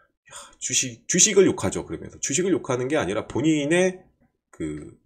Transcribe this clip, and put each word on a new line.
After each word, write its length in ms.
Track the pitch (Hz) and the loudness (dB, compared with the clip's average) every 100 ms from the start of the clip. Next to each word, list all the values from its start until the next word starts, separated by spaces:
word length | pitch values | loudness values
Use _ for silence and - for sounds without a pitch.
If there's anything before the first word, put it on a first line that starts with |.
| _ _ _ - - _ | _ _ _ -20 -20 _
주식, 480 | - 120 131 113 - | -4 -2 -4 -8 -4
주식을 380 | 185 214 202 175 | 4 6 6 6
욕하죠. 380 | - 95 87 78 | 4 -2 -4 -6
그러면서 340 | 82 - - | -10 -12 -12
주식을 320 | - 139 185 | -6 -2 0
욕하는 360 | 151 - 123 127 | 0 0 -2 0
게 100 | 151 | -2
아니라 300 | 90 104 - | 0 -4 -4
본인의 760 | 175 156 151 143 170 185 185 - _ _ _ _ | -2 2 2 2 2 2 -2 -12 _ _ _ _
그 400 | - 80 76 - - | -12 -10 -10 -14 -20